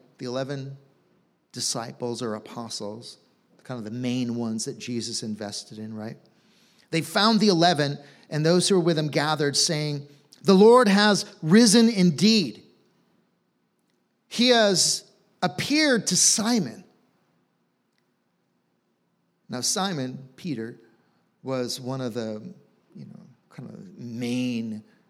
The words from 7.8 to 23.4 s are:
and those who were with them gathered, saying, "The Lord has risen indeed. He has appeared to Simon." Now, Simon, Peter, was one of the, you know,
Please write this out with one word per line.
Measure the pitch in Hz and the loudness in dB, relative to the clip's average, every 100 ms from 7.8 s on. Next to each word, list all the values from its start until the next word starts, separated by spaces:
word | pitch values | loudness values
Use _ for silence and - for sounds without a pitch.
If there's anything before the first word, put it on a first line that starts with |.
| 143 143 - - _ | -2 -4 -14 -20 _
and | 151 156 | -2 2
those | 180 175 | 2 4
who | 190 | 2
were | |
with | 170 160 | 2 0
them | 156 | -2
gathered, | 147 147 151 143 135 | -2 -2 0 0 0
saying, | - 151 151 143 139 - _ _ | -2 -2 -4 -6 -10 -20 _ _
"The | - | 4
Lord | 190 214 247 220 | 8 8 8 6
has | 196 208 202 - - | 6 4 2 -2 -8
risen | 156 208 233 233 226 | 4 6 8 6 6
indeed. | 208 180 143 208 220 139 - - _ _ _ _ _ _ _ _ _ _ _ _ _ _ _ _ | 4 2 4 4 4 0 -8 -20 _ _ _ _ _ _ _ _ _ _ _ _ _ _ _ _
He | - 247 | 0 4
has | 233 208 175 - - - _ _ _ | 4 4 2 0 -2 -8 _ _ _
appeared | 180 - - 294 302 240 - | -4 -4 -2 0 2 2 0
to | 180 | 2
Simon." | - - 214 240 131 107 - _ _ _ _ _ _ _ _ _ _ _ _ _ _ _ _ _ _ _ _ _ _ _ _ _ _ | 2 2 0 0 -2 -8 -20 _ _ _ _ _ _ _ _ _ _ _ _ _ _ _ _ _ _ _ _ _ _ _ _ _ _
Now, | 127 | -8
Simon, | - 208 196 156 127 135 135 - | -4 -2 -4 -4 -8 -10 -18 -14
Peter, | 180 120 113 123 _ _ _ _ _ _ | -10 -8 -10 -14 _ _ _ _ _ _
was | 127 131 120 - | -8 -6 -6 -8
one | 127 131 | -8 -8
of | 127 | -6
the, | 117 110 107 - - _ _ _ - | -6 -8 -10 -14 -20 _ _ _ -20
you | - | -20
know, | - - _ | -20 -20 _